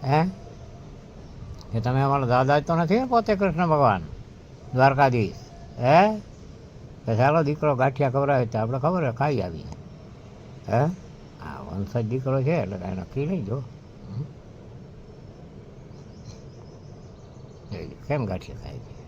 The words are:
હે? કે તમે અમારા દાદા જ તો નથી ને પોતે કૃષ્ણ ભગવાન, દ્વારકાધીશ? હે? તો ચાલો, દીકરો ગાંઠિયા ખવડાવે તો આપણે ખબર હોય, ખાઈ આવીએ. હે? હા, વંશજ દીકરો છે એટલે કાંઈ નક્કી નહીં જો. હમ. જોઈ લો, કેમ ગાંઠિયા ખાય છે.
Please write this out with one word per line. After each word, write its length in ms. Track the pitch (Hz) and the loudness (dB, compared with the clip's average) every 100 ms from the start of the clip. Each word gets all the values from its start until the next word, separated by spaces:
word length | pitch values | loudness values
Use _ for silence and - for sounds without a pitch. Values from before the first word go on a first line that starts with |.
| 135 | 2
હે? 200 | 147 175 190 - - - - - - - - - - - - - | 2 2 -2 -14 -16 -16 -16 -16 -16 -18 -18 -16 -14 -14 -14 -6
કે 80 | 113 | -4
તમે 220 | 117 131 | 0 2
અમારા 240 | 139 139 127 | 4 4 4
દાદા 320 | 123 131 147 | 4 6 4
જ 60 | |
તો 120 | 143 165 | 4 2
નથી 240 | 170 202 | 4 2
ને 60 | 262 | 4
પોતે 280 | 240 226 | 2 4
કૃષ્ણ 320 | 202 196 160 175 | 2 2 2 4
ભગવાન, 360 | 151 135 98 80 - - - - - - | 6 6 4 -2 -12 -16 -18 -18 -18 -6
દ્વારકાધીશ? 600 | 127 135 135 139 123 101 - - - - - | 6 6 8 4 6 0 -2 -14 -16 -16 -2
હે? 540 | 120 156 208 214 - - - - - - - - - | 6 8 8 4 -8 -18 -18 -18 -18 -18 -18 -10 -2
તો 100 | 110 | 4
ચાલો, 260 | 131 156 | 6 6
દીકરો 340 | 147 147 151 135 | 2 2 2 4
ગાંઠિયા 340 | 127 131 143 | 2 2 2
ખવડાવે 360 | 127 139 139 117 | 2 4 4 2
તો 120 | 117 | 0
આપણે 200 | 110 123 | 0 0
ખબર 240 | 143 180 | 0 2
હોય, 100 | 147 | 0
ખાઈ 280 | 117 143 131 | 0 0 0
આવીએ. 240 | 92 82 - - - - - - - - - - - | -2 -6 -10 -14 -16 -18 -18 -18 -18 -18 -18 -14 0
હે? 160 | 107 151 185 - - - - | 2 2 0 -12 -18 -18 -16
હા, 200 | 78 67 | -14 -12
વંશજ 480 | 69 87 98 120 110 | -8 -6 -2 -2 -2
દીકરો 340 | 127 131 135 | -2 0 0
છે 80 | 131 | 2
એટલે 280 | 170 98 98 | 0 0 -4
કાંઈ 180 | 92 92 | -6 -6
નક્કી 300 | 90 - 143 | -6 -4 -2
નહીં 180 | 185 | -2
જો. 120 | 101 123 | -2 -4
હમ. 640 | 131 - - - - 107 147 - - - - - - - - - - - - - - - 139 - - - - - - - - - - - - - - - - - - | -6 -14 -20 -18 -12 -8 -8 -12 -18 -20 -18 -18 -18 -18 -18 -18 -18 -18 -18 -18 -18 -18 -18 -18 -18 -18 -18 -18 -18 -18 -18 -18 -18 -18 -18 -18 -20 -18 -18 -18 -12
જોઈ 140 | 90 80 | -12 -12
લો, 100 | - - | -14 -4
કેમ 160 | 147 | -2
ગાંઠિયા 340 | 110 92 - - | -2 -4 -8 -14
ખાય 200 | - 139 | -12 -14
છે. 240 | - - | -14 -16